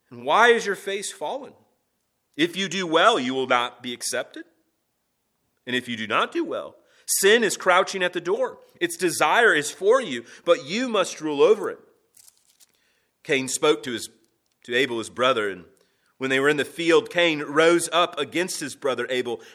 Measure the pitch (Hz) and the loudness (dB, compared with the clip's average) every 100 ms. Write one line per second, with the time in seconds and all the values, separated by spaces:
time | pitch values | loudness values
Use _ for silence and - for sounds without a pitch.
0 | _ 120 127 180 233 233 196 185 196 202 | _ -10 0 4 6 4 0 -8 -8 -8
1 | - - 151 269 226 - _ _ _ _ | -10 -10 -10 -10 -12 -20 _ _ _ _
2 | _ _ _ - 170 180 190 190 175 160 | _ _ _ -2 -2 -2 -4 -4 0 4
3 | 208 202 127 131 127 123 123 - 123 120 | 4 4 0 -2 2 0 0 -8 -12 -10
4 | - 120 - 320 - _ _ _ _ _ | -6 -6 -8 -14 -20 _ _ _ _ _
5 | _ _ _ _ _ _ - 123 123 113 | _ _ _ _ _ _ -6 -6 -4 -8
6 | 107 127 233 349 302 113 71 - _ _ | -2 -2 -2 -4 -6 -6 -10 -16 _ _
7 | - - 196 233 202 - 190 185 190 190 | -6 2 4 4 2 0 2 4 2 -2
8 | 180 180 170 226 254 - _ - 170 - | -4 -4 -4 -4 -4 -8 _ -6 -6 -2
9 | 180 131 156 202 226 156 143 - 196 262 | -2 2 2 4 4 4 0 -2 2 2
10 | 208 123 - - 170 156 139 214 254 208 | 2 -8 -10 -4 0 2 0 -4 -2 -2
11 | 170 - 156 143 160 214 143 78 _ _ | -2 -4 -4 4 4 4 -2 -10 _ _
12 | _ _ - _ _ _ _ _ _ _ | _ _ -20 _ _ _ _ _ _ _
13 | _ _ - 139 131 - 156 156 135 110 | _ _ -2 -2 -2 0 2 2 -2 -8
14 | - _ _ _ _ _ - 120 135 117 | -10 _ _ _ _ _ -4 -2 -2 -4
15 | 101 90 127 120 104 90 85 _ _ _ | -6 -2 0 0 -2 -6 -16 _ _ _
16 | _ - 131 135 143 151 127 - 165 160 | _ -8 -2 2 2 0 -2 -4 2 2
17 | - 175 170 147 151 147 165 175 - 165 | 2 0 0 0 -2 2 4 2 0 0
18 | 170 147 135 151 180 - 143 - 139 120 | 0 -2 -6 -4 -4 -6 -10 -6 -4 -4
19 | 120 127 120 113 - | -4 -4 -4 -8 -12